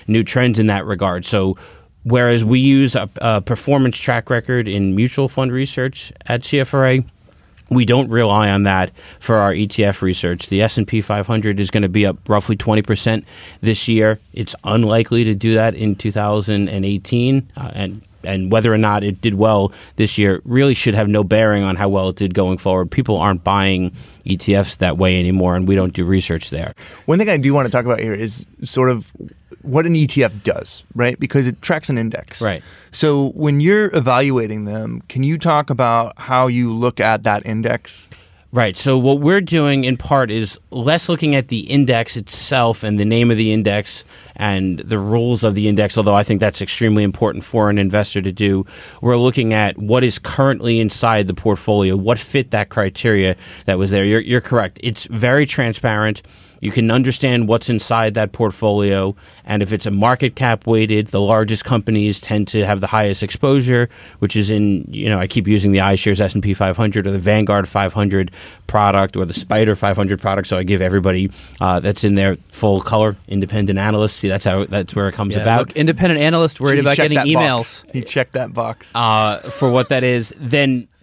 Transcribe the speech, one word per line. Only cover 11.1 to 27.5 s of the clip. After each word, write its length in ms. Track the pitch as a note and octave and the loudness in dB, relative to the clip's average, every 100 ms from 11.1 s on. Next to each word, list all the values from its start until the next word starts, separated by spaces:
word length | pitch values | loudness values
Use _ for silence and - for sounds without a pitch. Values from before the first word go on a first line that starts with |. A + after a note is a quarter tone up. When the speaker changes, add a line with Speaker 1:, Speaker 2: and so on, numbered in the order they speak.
| G#2 G2 | -4 -2
Speaker 1:
hundred 340 | A2 G#2+ G2 | -2 -2 -2
is 100 | F#2+ | -2
gonna 180 | G#2+ G2 | 0 0
be 180 | G#2 G2+ | 2 0
up 100 | E2+ - | 0 -2
roughly 280 | G#2 - G#2+ | -2 0 -2
twenty 260 | - G#2+ | 0 0
percent 440 | G2+ G#2 A2+ A2 - - - - | 0 -2 -2 -4 -6 -18 -20 -4
this 280 | G#2+ G#2 - | -2 -2 0
year. 300 | A2 A2 G#2+ _ | 2 2 2 _
It's 240 | - G#2 - | -10 -10 -8
unlikely 600 | G2+ A2+ G#2+ A2+ A2+ A#2 | -2 0 2 2 2 0
to 100 | A2 | 0
do 200 | G2 A2+ | 0 0
that 200 | A2 A2+ | 2 0
in 220 | - G#2+ G2 | 0 -4 -2
two 140 | G#2+ | -4
thousand 580 | G#2+ G#2 G#2+ G2+ G2+ G2 | -2 -2 -2 -2 -2 -2
and 160 | G2 | -2
eighteen, 640 | G2 G2+ - A#2+ B2 C3+ - - | -4 -4 -2 -2 0 0 -2 -10
uh, 140 | C3 | -12
and, 300 | - G2 G#2 - _ | -8 -8 -10 -18 _
and 260 | F2+ F#2+ F#2+ | -6 -4 0
whether 240 | A2+ A2+ | 2 2
or 40 | A2 | 2
not 260 | G#2+ G#2 | 2 0
it 160 | G2+ F#2 | -2 -2
did 140 | A#2 | -2
well 380 | G2 A2 G#2 G2+ - - | 2 2 4 0 -4 -10
this 240 | - A2 - | -2 -2 2
year 240 | G2+ F#2 | 2 0
really 300 | - B2 C#3 | 0 2 2
should 220 | B2 A#2+ G#2 | 2 0 2
have 100 | G#2 | 2
no 160 | G#2 | 2
bearing 400 | F#2+ G#2+ A2 G#2 | 2 2 4 2
on 140 | G2 F#2 | 0 0
how 120 | G2+ | 0
well 200 | G2 F#2+ | 0 -2
it 80 | F#2+ | -2
did 180 | G2 | -2
going 240 | F2+ F#2 F#2 | 0 -2 -2
forward. 320 | G2 F#2 F2 | 0 0 0
People 260 | - B2 F#2+ | -2 0 0
aren't 280 | G2+ F2+ | 2 0
buying 480 | F#2+ G2 F#2+ F#2 F2+ - - - | 0 2 2 0 -2 -6 -18 -14
E 120 | - F#2+ | -6 -4
T 200 | - G2 | 2 2
Fs 180 | G2 - | 0 -2
that 220 | F2+ E2 | -2 0
way 220 | F#2 F#2 | 2 2
anymore, 340 | F2+ F#2+ F2+ | 2 2 2
and 140 | F2+ F#2 | 0 2
we 80 | G2 | 2
don't 160 | F#2 | 0
do 120 | F2+ | -2
research 460 | F2+ F#2+ - E2 - | 0 0 0 -6 -6
there. 240 | D2+ D#2+ - - - - | -8 -8 -12 -20 -10 0
Speaker 2:
One 140 | F3 | 2
thing 100 | A3 | 2
I 60 | D#3 | 2
do 180 | C3+ | 2